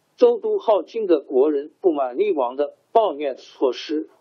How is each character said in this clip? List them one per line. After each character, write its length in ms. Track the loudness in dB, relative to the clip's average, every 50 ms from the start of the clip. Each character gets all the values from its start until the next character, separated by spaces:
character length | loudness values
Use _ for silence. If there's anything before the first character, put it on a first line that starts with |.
| _ _ _
周 220 | 2 4 4 4 2
都 200 | -2 -2 -4 -2
镐 260 | 2 2 2 2 0
京 240 | -4 -6 -4 0 0
的 120 | 0 0
国 300 | 0 0 2 2 2 2
人 220 | 0 -2 -6 -8 _ _
不 120 | 0 0
满 240 | 0 0 -2 -4 -2
厉 140 | -2 -2 -2
王 240 | 0 -2 -2 -2 -2
的 220 | -4 -6 -6 -6 _ _ _
暴 220 | 2 2 2 2 -2
虐 200 | -4 -6 -6 -6
措 380 | -8 -12 -20 -6 -2 -2 -2
施， 360 | -2 -4 -6 -6 -6 -6 -6 -8 _ _